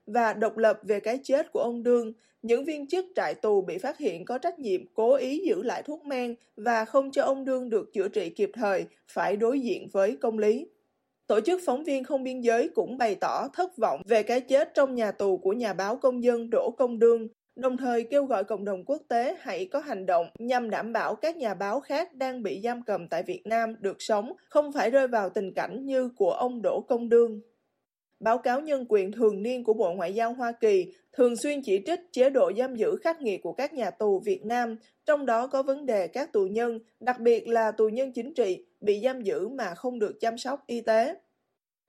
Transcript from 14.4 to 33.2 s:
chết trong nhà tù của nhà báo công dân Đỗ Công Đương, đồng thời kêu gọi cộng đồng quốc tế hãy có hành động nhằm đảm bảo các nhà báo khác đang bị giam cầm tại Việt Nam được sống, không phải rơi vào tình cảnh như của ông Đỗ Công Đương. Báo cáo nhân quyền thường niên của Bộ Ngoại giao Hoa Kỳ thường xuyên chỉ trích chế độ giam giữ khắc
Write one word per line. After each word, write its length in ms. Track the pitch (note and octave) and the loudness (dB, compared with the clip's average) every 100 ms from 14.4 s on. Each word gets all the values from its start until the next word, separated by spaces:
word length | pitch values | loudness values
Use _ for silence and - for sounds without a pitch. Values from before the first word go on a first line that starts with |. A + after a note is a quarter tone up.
chết 320 | B3+ C4+ D#4+ | 2 2 2
trong 220 | - C#4 B3 | 2 2 2
nhà 160 | G#3+ | -2
tù 260 | F#3+ G3+ F#3 | 0 0 2
của 160 | F#3+ | 2
nhà 200 | A3 A3+ | 0 -2
báo 220 | F3+ G3 B3+ | -2 -2 2
công 280 | C4+ B3 | 2 2
dân 260 | A#3+ A#3 A#3 | 2 2 2
Đỗ 220 | A3 B3+ A#3+ | 0 0 0
Công 220 | B3+ A#3 | 0 6
Đương, 280 | A#3 A#3 A3 - _ - | 6 6 0 -14 _ -4
đồng 220 | B3+ B3+ | -2 0
thời 260 | C4 A#3+ | 0 0
kêu 220 | A3+ C#4+ C4+ | 2 2 2
gọi 180 | A3 | 0
cộng 220 | G#3+ G#3 G3+ | -2 -4 -4
đồng 200 | F#3+ F3 | -4 -4
quốc 160 | D4+ - | -4 -2
tế 300 | A#3 B3+ F4 | 0 0 -4
hãy 260 | C4 F3+ F#3 | -6 -6 -4
có 140 | C#4+ | -6
hành 260 | D4 G#3 F#3 | -4 -6 0
động 200 | E3+ E3+ - | 0 0 -4
nhằm 300 | A#3 B3+ A#3 | -2 -2 0
đảm 240 | F#3 G#3 | -4 -4
bảo 220 | A3+ D#3 G#3+ | -2 -2 -2
các 220 | D#4 E4+ | -4 -4
nhà 160 | A#3+ | -4
báo 260 | F#3 G3+ A#3+ | -4 -4 -4
khác 340 | C#4 C#4+ F4 | -2 -4 -4
đang 300 | C4 C4 B3+ | -6 -6 -4
bị 180 | G3+ D#3+ | -6 -4
giam 180 | A3+ A#3+ | -6 -6
cầm 260 | A#3+ F#3+ E3+ | -4 -4 -4
tại 160 | E3 | -6
Việt 180 | F3+ F3+ G3+ | -4 -8 -2
Nam 300 | A3+ A3+ A3+ | -2 -2 -4
được 180 | G3 - | -6 -4
sống, 340 | - G#3+ A#3 - _ | -2 -2 -2 -10 _
không 220 | D4+ D4 | 0 2
phải 180 | C#4 G#3 | 2 2
rơi 180 | C4+ C4 | 4 2
vào 220 | A#3+ F#3+ | 0 -2
tình 240 | G3+ F#3+ | -2 -4
cảnh 320 | F3+ E3+ G3 C4+ | -4 -6 -6 -4
như 240 | C4 B3 | -2 -2
của 220 | A#3+ F3+ | 0 0
ông 300 | - B3 B3 | 2 -2 -2
Đỗ 200 | F#3+ - | -2 -2
Công 280 | A#3 A#3+ A#3 | 0 -2 4
Đương. 320 | A#3 A#3 G#3+ - _ _ _ _ _ _ - | 4 4 0 -14 _ _ _ _ _ _ -4
Báo 180 | G#3+ A#3+ | 0 0
cáo 240 | B3 B3 | 0 -2
nhân 240 | D#4 C#4 B3 | -2 -4 0
quyền 220 | G#3 F#3+ | 0 0
thường 320 | G#3+ A3 G3 | 2 2 2
niên 200 | G#3+ B3+ | -2 -2
của 100 | A#3 | 0
Bộ 200 | G#3+ G3 | 0 0
Ngoại 200 | F#3 F3 | 0 -4
giao 200 | G3+ A3+ | -2 -2
Hoa 180 | B3+ A#3+ | -2 -6
Kỳ 420 | A#3 A3 G3 F3 - _ | 0 2 4 0 -8 _
thường 220 | - B3 A#3 | 2 2 2
xuyên 260 | D4 D4 | -2 -2
chỉ 220 | C4 G3 G3+ | 0 0 0
trích 140 | F4 - | -4 -2
chế 180 | - C4 | 2 4
độ 220 | C4+ F3+ G3+ | 4 2 2
giam 180 | B3+ B3 | -2 -2
giữ 200 | G#3+ F#4 | -2 0
khắc 180 | E4 E4 | -2 -2